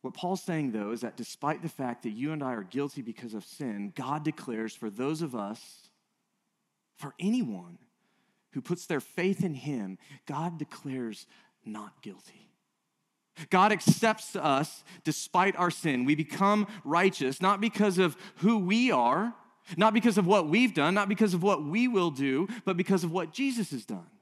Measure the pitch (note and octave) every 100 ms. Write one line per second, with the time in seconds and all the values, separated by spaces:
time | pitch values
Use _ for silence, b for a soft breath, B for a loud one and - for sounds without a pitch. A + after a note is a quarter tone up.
0 | B3 - F3+ F#3+ - D#3+ C#3 A2 G#2 A#2
1 | A#2+ - A#2 - C#3+ D3+ E3 - B2+ A#2
2 | A#2+ G#2+ C#3+ D#3 C3+ A#2 F#2 A#2+ C#3+ C#3
3 | A#2 A2 A#2 G#2+ - - C#3 G2+ G2+ -
4 | B2+ D3+ D3+ D3+ - A2 A2 - A2 G2+
5 | C3+ D#3 D#3+ B2 G2+ A2+ - - _ _
6 | _ _ _ _ _ _ _ _ _ _
7 | C#3+ - F#3 B3 D#3 F#2+ F2 F2 _ _
8 | _ _ _ _ _ C3+ - F3 - D3+
9 | - - F3+ G3 F#3 C3+ C3 C3 F#2+ F#2+
10 | B C#3 - C#3+ E3+ E3 D3+ - C#3+ C3
11 | A#2 G2+ - b b b - G#2+ G#2 _
12 | G#2+ F#2 - - _ _ _ _ _ _
13 | _ _ _ B D3+ F#3 G#3 G#3 - -
14 | A3+ G#3+ - F#3+ D3 E3 D#3 - B B
15 | - - - F3+ F#3+ F#3 F3 - E3 B2+
16 | B2+ D3+ D#3+ - G3 G#3+ G3+ F#3 C#3+ E3
17 | G3 - C3 C3+ F#3+ G3 A3+ - G#3 F3+
18 | F3+ - B - F#3+ A3+ F3+ A3 B3 C#3+
19 | A#2+ D3 A#3 A#3 _ _ B E3+ G#3+ A3
20 | A#3+ G3+ F3 G#3 D#3 G3 B3 D#3+ D3 G3
21 | G3 G3+ G#3+ F3+ G3 F3+ D3 G3+ B3 G#3+
22 | F3 C3+ C#3 C3 F#3+ A#3 - F3 F#3 F#3+
23 | E3+ F3+ D#3 G3 C#4 A#3 G3 C3 - G2+
24 | D#2+ _